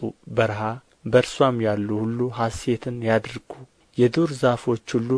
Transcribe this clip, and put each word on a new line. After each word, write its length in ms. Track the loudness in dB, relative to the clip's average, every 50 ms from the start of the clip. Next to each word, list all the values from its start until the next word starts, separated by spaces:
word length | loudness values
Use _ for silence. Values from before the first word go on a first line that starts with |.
| -6 -8 -8 _ _ -4
በረሃ 340 | 0 0 0 0 0 -4 -4 -6 -6 -8 -12 _ _ _ -2
በእርሷም 520 | 2 4 4 4 2 2 2 2 2 2 2
ያሉ 280 | 0 0 0 0 0 -2 -2 -2
ሁሉ 220 | -2 -2 -2 -2 -2 -2
ሐሴትን 680 | -2 -2 -2 -2 -2 -4 -2 -2 -2 -2 -4 -6 -8 -4 0
ያድርጉ። 480 | 2 2 2 0 -2 -8 -12 -14 -14 -16 -16 -18 -20 _ _ _ _ _ 4
የዱር 320 | 4 4 4 2 0 0 0
ዛፎች 540 | 2 2 2 2 2 0 -2 -2 -2 -2 -2
ሁሉ 200 | -2 -2 0 0 0